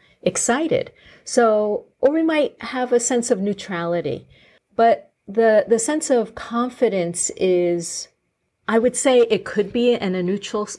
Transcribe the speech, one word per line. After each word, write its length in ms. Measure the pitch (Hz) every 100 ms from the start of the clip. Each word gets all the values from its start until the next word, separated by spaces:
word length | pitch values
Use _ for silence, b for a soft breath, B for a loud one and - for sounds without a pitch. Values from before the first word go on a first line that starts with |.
| b b
excited. 720 | - 175 - 247 320 - - b b b
So, 600 | - - 226 214 208 208 - _
or 120 | 269
we 120 | 311
might 360 | 320 311 285 -
have 320 | - 262 247
a 60 | 240
sense 320 | 240 247 233
of 100 | 208
neutrality. 840 | 196 196 - 180 170 175 156 131 - b b b _
But 380 | - 233 233 - _ -
the, 360 | 202 226 214 190
the 100 | 220
sense 320 | 226 302 302
of 240 | 254 208
confidence 960 | - - 233 247 240 233 190 170 175 - -
is, 720 | 185 180 175 175 170 - - _ _ _ _ _ -
I 140 | 226
would 160 | 240 247
say 240 | 277 254
it 240 | 226 208
could 280 | - - 202
be 220 | 240 240
in 220 | 240 196 185
a 60 |
neutral 420 | 180 202 - 214
s-, 140 | 208